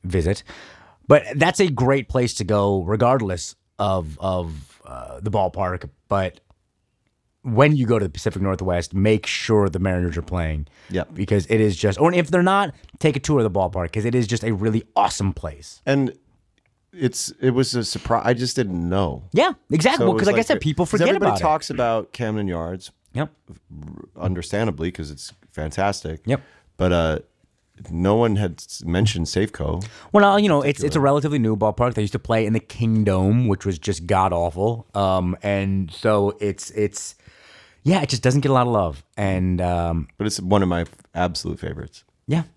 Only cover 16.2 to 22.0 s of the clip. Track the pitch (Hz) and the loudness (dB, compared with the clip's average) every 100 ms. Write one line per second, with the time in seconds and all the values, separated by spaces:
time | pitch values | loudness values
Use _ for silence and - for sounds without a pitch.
16.2 | _ _ _ _ _ _ _ 180 131 - | _ _ _ _ _ _ _ -2 -2 -2
17.2 | - - 131 123 131 123 104 101 - 117 | -8 -2 0 2 0 -2 -4 -6 0 0
18.2 | - 120 123 - 107 87 85 95 90 67 | 2 0 -2 -2 -2 -2 0 0 0 -4
19.2 | - 185 349 - _ 156 196 285 - 220 | -4 0 0 0 _ 2 2 4 2 2
20.2 | - 113 113 285 156 156 175 202 175 190 | 2 2 0 0 0 0 -2 2 2 2
21.2 | 185 101 170 156 - 139 120 113 | 2 2 0 0 -2 -2 0 0